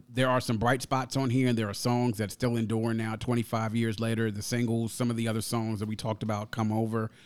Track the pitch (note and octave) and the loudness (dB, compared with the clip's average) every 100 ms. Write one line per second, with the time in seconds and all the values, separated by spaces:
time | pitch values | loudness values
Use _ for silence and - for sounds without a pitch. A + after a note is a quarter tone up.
0 | - A#2+ C3 B2+ - A2 A#2 C3 - C3 | -6 0 2 2 2 2 2 2 0 -2
1 | C3 C3+ C3 C3 B2+ A#2 G#2 G2+ A#2+ A#2+ | 0 -2 0 2 4 2 0 -2 0 2
2 | B2 G#2 G2+ - B2 A#2 G#2+ A2 A2+ A2+ | 2 0 -4 -2 0 0 0 0 0 0
3 | A2 A2 - A#2+ A2+ A2+ A2 A#2 A2+ G#2+ | -2 -4 0 0 0 0 0 0 0 0
4 | A2+ A2+ A2+ G#2 - A#2+ A#2+ A#2 A2+ - | 0 2 0 -2 -2 0 2 0 0 0
5 | A#2+ A#2 A2+ A2 - A#2 A2+ G#2 G#2+ G#2+ | 0 0 0 -2 -2 -2 -2 -2 -4 -2
6 | A2+ G#2+ A2 G#2 G#2+ A2+ G#2+ A2 A2+ A2+ | -4 -2 -2 -4 -4 -2 0 2 0 0
7 | A2 - | -4 -8